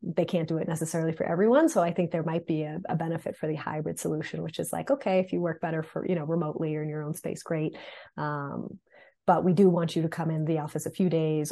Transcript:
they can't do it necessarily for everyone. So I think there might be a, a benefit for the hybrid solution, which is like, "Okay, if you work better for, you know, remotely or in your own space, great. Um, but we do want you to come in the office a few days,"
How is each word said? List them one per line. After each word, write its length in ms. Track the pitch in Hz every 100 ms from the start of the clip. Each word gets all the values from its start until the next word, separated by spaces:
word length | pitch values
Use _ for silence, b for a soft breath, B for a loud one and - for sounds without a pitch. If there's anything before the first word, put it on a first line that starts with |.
they 240 | 180 165 170
can't 220 | 175 160
do 100 | 160
it 100 | 170
necessarily 440 | 160 160 165 160
for 120 | 160
everyone. 460 | - 170 214 269 320
So 120 | 214
I 80 | 170
think 160 | 170 170
there 120 | 170
might 240 | 160 165 170
be 180 | 156
a, 160 | 151 156 -
a 100 | 160
benefit 400 | 165 165 - -
for 100 | 156
the 80 |
hybrid 440 | 156 139 156 156 165
solution, 440 | 170 156 160 165
which 160 | 165 -
is 140 | 165
like, 180 | 165 -
"Okay, 300 | 277 202 185
if 120 | 185
you 80 | 175
work 220 | 175 160
better 200 | 165 160
for, 240 | 156 160 -
you 100 | 175
know, 80 |
remotely 520 | 147 165 151 - 156 151
or 60 |
in 80 | 151
your 120 | 151
own 120 | 151
space, 280 | 156 165 170
great. 340 | - 160 160 B B B B -
Um, 600 | 151 147 143 60 - - _ b b b -
but 160 | 165
we 120 | 185
do 160 | 180 190
want 260 | 170 165 170
you 60 |
to 60 | 160
come 220 | 165 165
in 140 | 156
the 140 | 156 160
office 260 | 147 151
a 60 | 151
few 180 | - 185
days," 420 | 165 156 156 151